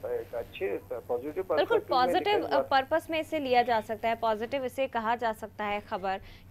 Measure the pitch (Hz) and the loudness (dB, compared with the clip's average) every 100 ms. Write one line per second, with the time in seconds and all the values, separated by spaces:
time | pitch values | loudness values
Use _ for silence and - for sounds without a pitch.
0 | 120 120 113 120 113 - 190 170 - 123 | -6 -4 -4 -8 -8 -6 -4 -4 -6 -8
1 | - 123 139 151 185 175 320 453 - 269 | -2 -2 -2 -6 0 2 4 2 4 2
2 | 254 311 392 415 - 277 277 269 262 311 | 4 2 2 2 2 0 4 2 2 0
3 | 320 320 311 311 269 247 240 226 214 214 | 0 -4 -2 -2 2 4 4 2 0 -4
4 | 226 226 226 214 233 277 254 262 262 233 | -2 0 0 0 -2 -4 -4 -2 -2 0
5 | 220 233 233 220 214 - 208 208 208 208 | 0 0 0 -2 -8 -6 -2 -2 -4 -4
6 | 190 190 - - - | -2 -4 -6 -18 -12